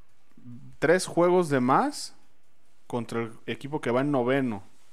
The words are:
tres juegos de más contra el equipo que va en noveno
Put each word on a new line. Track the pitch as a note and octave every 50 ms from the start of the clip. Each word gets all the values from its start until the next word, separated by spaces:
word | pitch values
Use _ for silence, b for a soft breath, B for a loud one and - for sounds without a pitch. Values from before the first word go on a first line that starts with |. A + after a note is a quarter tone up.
| - - - - - - - - - B2 A#2+ - - - - -
tres | - C#3 F3 F#3 -
juegos | - - E3 F3 F3+ F3+ F#3 F3 D3
de | C#3+ C3
más | B2 B2+ C#3 F3 B3 D4 C#4+ - - - - - - - - - - - - - - - - - -
contra | - - A#2+ A2+ - B2 A#2
el | A#2 A2 - - -
equipo | D3+ E3 - - C3+ D3+ D3
que | - B2
va | A#2 B2+
en | C#3 D3
noveno | C#3+ C3 A#2 B2 C3+ C#3 C3 A#2+ G#2+ F#2+ - - - - - -